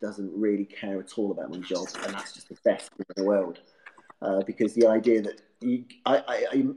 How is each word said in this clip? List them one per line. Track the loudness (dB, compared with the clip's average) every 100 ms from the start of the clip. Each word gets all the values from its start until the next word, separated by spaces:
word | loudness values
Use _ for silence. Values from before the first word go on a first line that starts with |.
doesn't | -10 -6 -8
really | -2 0 0
care | -2 -8 -6 -6
at | -6 -4
all | -4
about | -4 -6
my | -10
job, | -6 -6 -6 -8
and | -8
that's | -8 -10
just | -16 -20
the | -2
best | 0 0 -6
thing | -14 -10 -2
in |
the | 2
world. | 2 0 -6 -18 _ -20 -20 _ -8
Uh, | -2 0 -2
because | 0 0
the | 6 6
idea | 6 4 4
that | 2 -8 _ _
you, | -2 -2 -4 -6 2
I, | 2
I, | 2 -2 0
I, | 2 0